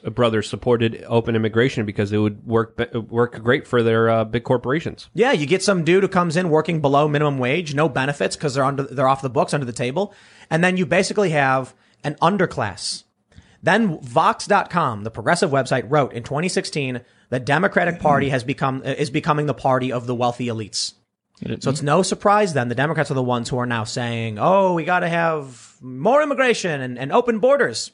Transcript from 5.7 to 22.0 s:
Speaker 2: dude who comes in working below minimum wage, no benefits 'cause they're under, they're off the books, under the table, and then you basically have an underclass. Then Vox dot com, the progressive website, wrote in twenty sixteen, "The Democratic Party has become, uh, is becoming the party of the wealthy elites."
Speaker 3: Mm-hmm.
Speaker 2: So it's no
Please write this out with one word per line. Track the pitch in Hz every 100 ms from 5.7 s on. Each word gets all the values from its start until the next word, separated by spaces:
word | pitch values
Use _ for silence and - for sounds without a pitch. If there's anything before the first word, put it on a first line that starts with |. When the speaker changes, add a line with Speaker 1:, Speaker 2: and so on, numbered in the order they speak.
| 190 156
Speaker 2:
dude | 185
who | 185
comes | 185 175 156
in | 180
working | 156 160 160
below | 143 139 151
minimum | 147 151 139
wage, | 123 160 156
no | 139 160
benefits | 127 135 143 190 -
'cause | 151
they're | 127 135
under, | 135
they're | 139 127 131
off | 135
the | 135
books, | 123 175
under | 151 123
the |
table, | 120 123 147 202 - - - -
and | 160
then | 180 185
you | 170
basically | 175 190 214 190
have | 151 135 131 127 - _ _
an | 143 151
underclass. | 160 202 170 - 107 85 - - - _ _ - - _
Then | - 202 220 156
Vox | 127 120 185 226 -
dot | 202 -
com, | 180 143 104 107
the |
progressive | 117 113 170 180
website, | 135 127 131 107
wrote | 147 131
in | 120
twenty | 117 139 180
sixteen, | - - 165 131 123 - _ -
"The | 127
Democratic | 123 147 196 196 170 170
Party | 151 139 139
has | 131
become, | 120 135 139 131 127
uh, |
is | 131 139
becoming | 147 160 147 147
the |
party | - 139 131 127
of | 123 117
the |
wealthy | 120 120 - 120
elites." | 110 107 - - - _ _ _ _
Speaker 3:
Mm-hmm. | - -
Speaker 2:
So | -
it's | 151
no | 143 160